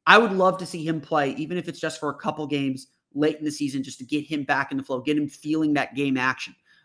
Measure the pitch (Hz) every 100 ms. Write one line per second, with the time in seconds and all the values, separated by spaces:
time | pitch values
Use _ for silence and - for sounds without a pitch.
0 | 165 208 226 190 185 165 175 165 156 160
1 | - 156 139 143 156 180 170 - 156 -
2 | 147 139 156 151 143 143 139 131 - _
3 | _ 143 147 147 151 147 143 135 131 -
4 | 123 147 147 147 135 135 135 135 131 127
5 | 135 151 139 - 151 156 151 143 - 135
6 | 139 131 131 - - - _ _